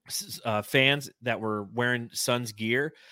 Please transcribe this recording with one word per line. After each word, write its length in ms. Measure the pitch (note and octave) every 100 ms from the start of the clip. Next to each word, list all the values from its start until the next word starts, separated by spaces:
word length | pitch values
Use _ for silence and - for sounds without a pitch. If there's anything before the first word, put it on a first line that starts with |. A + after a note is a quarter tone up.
| -
s-, 320 | - - -
uh, 200 | A#2 G#2
fans 480 | G#2 C3+ C3 C#3+ C3+ -
that 180 | A#2+ A2
were 260 | A2 G#2+
wearing 440 | G2+ A2+ A#2+ B2 A#2
Suns 380 | - - B2 A#2+
gear, 420 | G#2+ A2 B2 D3 - -